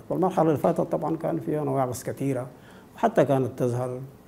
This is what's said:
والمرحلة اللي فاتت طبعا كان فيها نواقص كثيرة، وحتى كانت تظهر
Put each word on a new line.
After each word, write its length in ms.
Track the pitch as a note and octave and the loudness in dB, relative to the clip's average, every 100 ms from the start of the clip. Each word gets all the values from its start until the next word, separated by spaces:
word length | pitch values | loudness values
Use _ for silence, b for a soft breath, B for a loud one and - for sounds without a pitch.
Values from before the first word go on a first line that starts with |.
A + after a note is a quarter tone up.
| - | -6
والمرحلة 380 | D3 F#3 F3+ D#3+ | 0 2 4 4
اللي 100 | C#3+ | 4
فاتت 240 | F#3 E3 | 2 2
طبعا 340 | C3+ D#3+ D3+ D#3+ | 0 -2 -2 -2
كان 220 | D#3 D#3+ | -2 -4
فيها 240 | C#3 D3+ | -2 -2
نواقص 400 | C#3+ C3+ B2+ A#2 | 0 0 -2 -4
كثيرة، 440 | - A#2 C#3 B2+ C3 B B B B - | -8 -4 -4 -4 -6 B B B B -2
وحتى 300 | A3+ G3+ C#3 | 2 4 4
كانت 340 | C3+ B2 - | 4 2 0
تظهر 400 | B2+ A#2+ B2+ B2+ C3+ - | 0 0 -4 -6 -12 -16